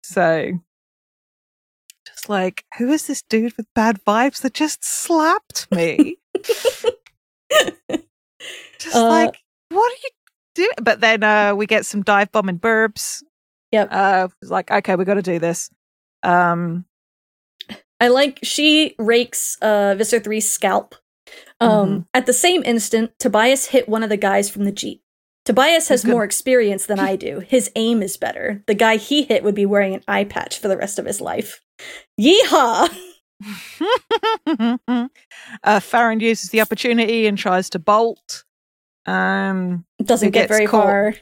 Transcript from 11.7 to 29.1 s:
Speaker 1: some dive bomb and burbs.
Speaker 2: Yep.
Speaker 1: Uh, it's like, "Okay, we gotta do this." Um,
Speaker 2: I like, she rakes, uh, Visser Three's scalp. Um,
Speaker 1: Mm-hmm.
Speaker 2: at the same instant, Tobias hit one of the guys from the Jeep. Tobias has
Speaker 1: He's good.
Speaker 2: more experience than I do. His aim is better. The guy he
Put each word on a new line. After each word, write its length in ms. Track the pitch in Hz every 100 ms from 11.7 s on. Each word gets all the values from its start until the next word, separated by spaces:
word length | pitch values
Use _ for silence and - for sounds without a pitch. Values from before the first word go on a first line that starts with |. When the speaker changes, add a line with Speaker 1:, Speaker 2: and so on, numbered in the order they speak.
| 220 208
Speaker 1:
some 160 | 208
dive 300 | 190 202 202
bomb 160 | 220 190
and 120 | 175
burbs. 640 | 226 220 220 - - - _ _ _ _ _
Speaker 2:
Yep. 180 | 220 202
Speaker 1:
Uh, 360 | 190 196 185 185 _
it's 80 | 190
like, 200 | 185 -
"Okay, 240 | 202 196 185
we 80 |
gotta 180 | 185 202
do 160 | 185 170
this." 320 | 165 170 - _ _ _ _ _
Um, 600 | 180 175 175 170 175 170 180 _ _ _ _ _ _ _ - - _ _
Speaker 2:
I 80 | 240
like, 320 | 254 285 269
she 540 | 233 - 302 302 311 -
rakes, 580 | 220 233 240 - - -
uh, 320 | 220 208 202 196
Visser 220 | 220 233
Three's 320 | 208 214 214
scalp. 460 | - 202 196 - - _ _ - - - _
Um, 100 | 226
Speaker 1:
Mm-hmm. 300 | 214 196 196 -
Speaker 2:
at 120 | 247 254
the 60 |
same 320 | 247 349 359
instant, 480 | - 233 208 226 226 _
Tobias 460 | 247 214 233 269 -
hit 220 | 262 240
one 140 | 220
of 60 | 220
the 80 | 208
guys 340 | 208 196 202
from 140 | 202
the 80 | 202
Jeep. 300 | 202 - - _ _ _ _
Tobias 420 | - 233 285 330 320
has 140 | 254
Speaker 1:
He's 40 | 233
good. 60 |
Speaker 2:
more 120 | 240
experience 640 | 202 - - 254 214 196 -
than 120 | 202
I 160 | 196
do. 240 | 190 - 147
His 300 | 196 262 - -
aim 260 | 226 233
is 140 | 190 -
better. 480 | - - - 202 -
The 80 |
guy 220 | 208 226 220
he 260 | 220